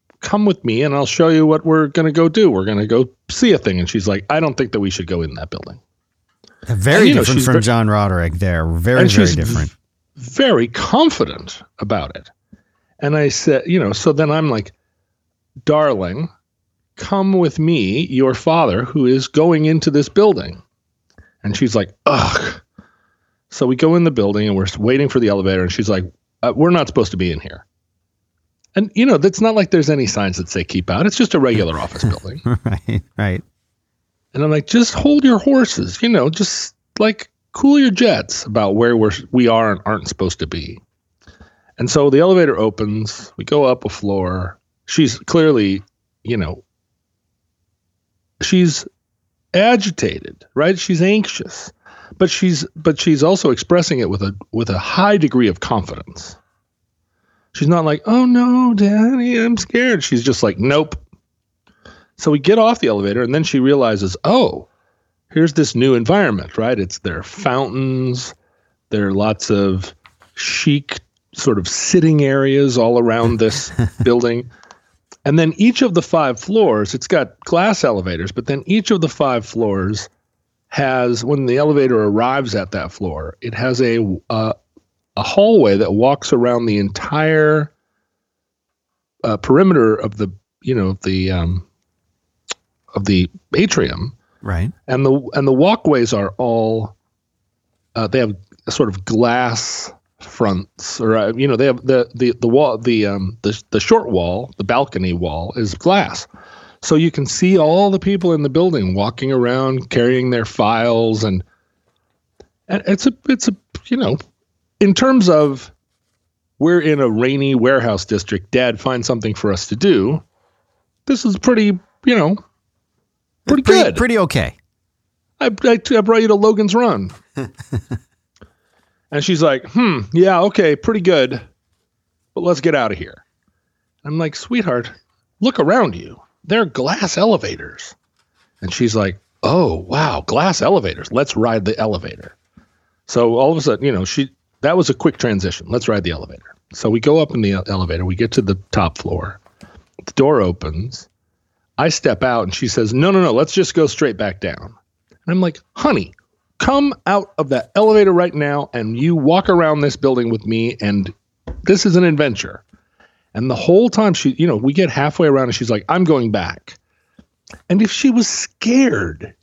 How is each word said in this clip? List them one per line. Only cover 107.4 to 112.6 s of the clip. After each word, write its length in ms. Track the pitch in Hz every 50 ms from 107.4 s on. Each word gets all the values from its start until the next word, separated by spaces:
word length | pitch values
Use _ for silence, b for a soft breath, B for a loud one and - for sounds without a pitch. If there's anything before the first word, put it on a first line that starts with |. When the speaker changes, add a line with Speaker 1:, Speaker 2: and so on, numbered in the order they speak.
| 180 185 196
Speaker 1:
all 320 | 175 151 156 170 190 202 202
the 60 | 190 185
people 320 | - 196 202 180 185 175
in 120 | 165 147 147
the 60 | 139
building 440 | 127 160 180 185 160 120 95 92 92
walking 380 | 101 101 120 120 - 135 135
around 580 | 135 127 120 120 127 131 135 131 131 127 123 -
carrying 400 | - 127 120 123 127 127 127 127
their 160 | 123 117 110
files. 800 | - - - 110 104 117 113 117 120 117 113 117 113 110 107 113
And, 200 | 104 92 90 - _ _ _ _ _ _ _ _ _ _ _ _ _ _ _ _ _ _ _ - _ _ _